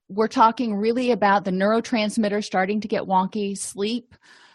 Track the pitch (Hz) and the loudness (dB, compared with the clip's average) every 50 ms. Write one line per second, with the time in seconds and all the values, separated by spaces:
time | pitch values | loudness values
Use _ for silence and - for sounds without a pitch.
0 | _ - 190 196 220 - - 269 226 226 226 - 254 226 208 196 208 226 233 247 | _ -10 -4 -2 -2 0 4 4 4 4 4 2 -4 -2 -2 -2 0 0 0 0
1 | 254 247 240 190 208 202 196 202 - 202 180 185 190 208 220 226 226 - - 226 | 2 0 2 2 4 4 4 4 2 0 -2 0 2 2 2 0 0 0 -2 -2
2 | 214 214 208 - 220 208 202 208 208 - - 190 185 185 214 214 202 214 220 196 | 0 0 0 0 0 0 0 -2 -4 -2 -2 -2 0 0 -2 -4 -4 -4 -4 -4
3 | - - 190 185 190 190 - 214 208 202 202 190 - - - 185 202 214 233 240 | -2 0 0 0 0 0 -2 -4 -4 -4 -6 -8 -10 -10 -8 -6 -4 -4 -4 -6
4 | - _ _ _ _ _ - - _ _ _ | -8 _ _ _ _ _ -20 -20 _ _ _